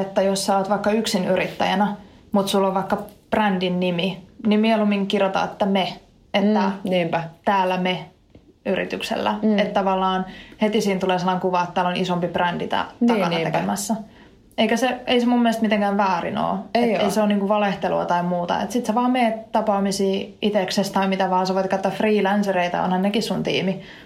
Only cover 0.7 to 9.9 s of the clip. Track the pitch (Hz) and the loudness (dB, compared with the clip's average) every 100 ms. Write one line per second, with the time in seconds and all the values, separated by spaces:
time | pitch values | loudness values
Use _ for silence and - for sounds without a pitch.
0.7 | 202 202 220 214 185 180 180 160 - 180 | 0 0 0 0 0 0 0 -2 -2 0
1.7 | 190 208 202 - - - 208 196 196 190 | 2 0 -2 -14 -20 -2 0 2 2 2
2.7 | 190 - 208 - - _ - 208 185 180 | 0 -2 -4 -6 -16 _ 0 2 0 0
3.7 | 180 180 170 185 - - - 208 214 226 | 0 0 0 -2 -4 -14 -6 0 2 4
4.7 | 220 208 202 196 202 190 185 170 - 196 | 2 2 0 0 0 0 0 -4 -2 0
5.7 | 196 170 - - _ _ 202 208 214 196 | 0 -2 -6 -18 _ _ 0 2 2 0
6.7 | 196 190 185 170 165 160 - - 196 185 | -2 -2 0 0 -2 -4 -6 0 0 2
7.7 | 180 185 170 160 - _ - - _ - | 0 -2 -2 -8 -18 _ -20 -20 _ -4
8.7 | 185 - - - - 214 208 220 202 190 | -2 -2 -6 -4 -2 -2 0 2 2 2
9.7 | 202 196 | 0 0